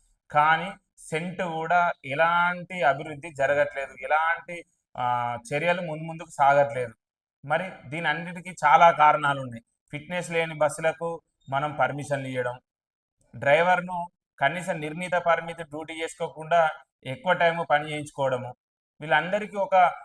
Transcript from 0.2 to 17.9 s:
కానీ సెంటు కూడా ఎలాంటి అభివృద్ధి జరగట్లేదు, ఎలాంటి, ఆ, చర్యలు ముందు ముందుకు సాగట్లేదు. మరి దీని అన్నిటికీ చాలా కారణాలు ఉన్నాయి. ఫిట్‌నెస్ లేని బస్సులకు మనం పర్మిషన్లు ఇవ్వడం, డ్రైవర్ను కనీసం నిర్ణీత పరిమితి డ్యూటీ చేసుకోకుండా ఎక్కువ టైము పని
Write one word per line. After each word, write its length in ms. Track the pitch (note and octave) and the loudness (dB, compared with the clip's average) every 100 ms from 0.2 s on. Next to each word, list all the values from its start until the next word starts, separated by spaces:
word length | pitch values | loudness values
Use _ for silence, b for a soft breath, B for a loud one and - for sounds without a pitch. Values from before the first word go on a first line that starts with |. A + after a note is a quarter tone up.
| - | -2
కానీ 420 | D3 D#3 E3 F#3 G3 _ _ | 2 4 2 -2 -12 _ _
సెంటు 440 | - D#3+ F3+ F#3 | -8 -6 -6 -6
కూడా 500 | F3+ D#3+ D#3+ F3 F3 - | -6 -4 0 0 0 -2
ఎలాంటి 760 | C3+ C#3+ E3 F3 F3 F3+ E3+ F3+ | -6 0 2 2 0 -2 -8 0
అభివృద్ధి 520 | D3+ C#3 D#3 C#3+ E3 | 0 0 -4 -12 -10
జరగట్లేదు, 600 | C3+ C3+ C#3+ C#3+ C#3 C3+ B2+ | -2 0 2 0 -4 -10 -10
ఎలాంటి, 640 | C3 D3+ E3 E3+ E3+ E3+ - _ _ - | -2 0 0 -2 -8 -14 -16 _ _ -6
ఆ, 380 | B2 B2 A#2+ A#2+ - | -4 -2 -4 -8 -6
చర్యలు 260 | D3 E3+ F3+ | -2 0 -2
ముందు 240 | E3+ D#3 | -4 -8
ముందుకు 260 | E3 E3 F3 | -10 -12 -10
సాగట్లేదు. 600 | - C#3 C#3+ C#3 B2+ A#2+ - _ _ _ _ | 2 6 6 4 0 -8 -10 _ _ _ _
మరి 260 | C#3 D#3+ F#3 - B2 | -4 -4 -4 -12 -12
దీని 220 | D#3 D#3+ | -4 -2
అన్నిటికీ 420 | D#3+ F3 F3 F3+ | -4 -6 -12 -14
చాలా 400 | E3 D3 E3 E3+ | 0 6 8 8
కారణాలు 500 | D3 D3+ D3+ C#3+ C#3 | 8 6 6 2 -2
ఉన్నాయి. 220 | B2+ A#2 - _ _ | -6 -12 -18 _ _
ఫిట్‌నెస్ 400 | D3 D3+ F3+ E3+ | -14 -8 -8 -4
లేని 240 | E3 E3 | -2 -2
బస్సులకు 680 | D#3 D3+ D#3 F#3 G#3 E3+ E3 _ _ - | 0 -2 0 -2 -2 -6 -8 _ _ -6
మనం 220 | C#3 D3+ | -4 -2
పర్మిషన్లు 540 | D3 C3 C#3+ C#3 C3+ C3 | 0 -2 -2 -6 -6 -4
ఇవ్వడం, 340 | B2+ B2 B2+ _ _ _ _ _ _ _ A#2+ | -6 -6 -8 _ _ _ _ _ _ _ -4
డ్రైవర్ను 720 | C#3 D#3 F3 F3+ F3+ F3+ F3 _ _ - | 4 4 6 2 0 -8 -10 _ _ -2
కనీసం 400 | C#3 F3 F3+ E3+ | 0 0 -4 -4
నిర్ణీత 320 | D3+ D#3+ F3+ | -6 -8 -2
పరిమితి 500 | F3 E3+ E3 E3+ E3+ | 0 2 2 -2 -10
డ్యూటీ 320 | D#3 D3+ D#3 | -12 -12 -10
చేసుకోకుండా 760 | D#3+ E3 - D#3+ D3+ D#3 E3+ D#3+ - _ _ | -8 -8 -6 -10 -8 0 2 2 0 _ _
ఎక్కువ 280 | C3 C3 F#3 | -12 -6 -2
టైము 300 | F3 E3+ E3 | 2 2 0
పని 280 | D#3+ D3 D#3 | 0 0 0